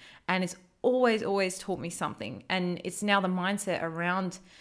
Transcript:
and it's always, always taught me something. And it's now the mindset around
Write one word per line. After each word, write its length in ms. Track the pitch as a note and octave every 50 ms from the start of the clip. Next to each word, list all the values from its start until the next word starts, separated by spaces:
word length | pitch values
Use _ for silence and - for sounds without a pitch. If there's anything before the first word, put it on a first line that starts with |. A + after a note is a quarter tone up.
| - - - - _
and 160 | - F#3 F#3 F#3
it's 120 | F3 - - - _ _ _
always, 420 | - B3 B3 B3+ B3+ A#3+ A3 G#3+ -
always 340 | F#3+ G3 G3 F#3+ F#3 F#3
taught 220 | - - - F#3 -
me 100 | - E3+
something. 540 | E3+ - E3+ D3 - - G#2 G#2+ - - - -
And 320 | F#3 F#3 F3+ F3+ F3 - -
it's 200 | F3+ F3 - G#3
now 160 | G#3 G3+ G3+
the 80 | F#3+
mindset 560 | F#3 F#3 F#3 F3+ F#3+ G3+ G3+ - G3 E3+ - -
around 560 | E3 D#3+ E3 E3+ F3 F3+ F#3+ F#3+ F3+ E3 - - - - -